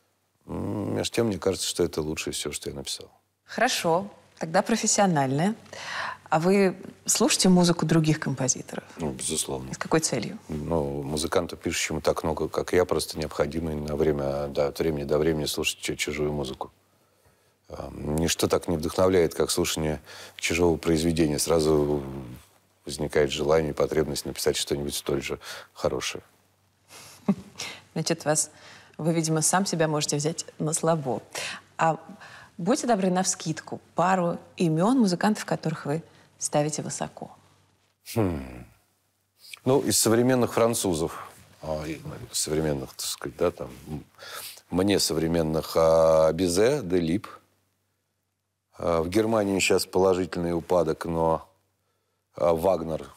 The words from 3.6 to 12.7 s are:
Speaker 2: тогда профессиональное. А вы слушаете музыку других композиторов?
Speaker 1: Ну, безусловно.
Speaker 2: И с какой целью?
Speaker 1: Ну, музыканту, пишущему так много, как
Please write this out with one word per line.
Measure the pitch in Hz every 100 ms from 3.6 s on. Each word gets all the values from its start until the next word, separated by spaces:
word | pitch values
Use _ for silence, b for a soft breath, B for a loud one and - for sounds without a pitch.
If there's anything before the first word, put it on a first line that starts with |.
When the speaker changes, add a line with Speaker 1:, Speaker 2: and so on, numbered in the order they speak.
| 240 - 175 170 202 - _ -
Speaker 2:
тогда | 165 180
профессиональное. | - 226 214 - 196 156 135 139 185 226 - B B B B B -
А | 160
вы | 175 202 190 - - -
слушаете | - - 220 - 185
музыку | 180 175 165 160
других | 165 156 151
композиторов? | - 131 - - - - - -
Speaker 1:
Ну, | 80
безусловно. | 64 - 78 - 67 65
Speaker 2:
И |
с | -
какой | - 160
целью? | - 127 - - -
Speaker 1:
Ну, | 78 76 82 71 69
музыканту, | 69 76 85 95 85 -
пишущему | - 85 - 78
так | 80 76
много, | 82 78 78
как | 78 76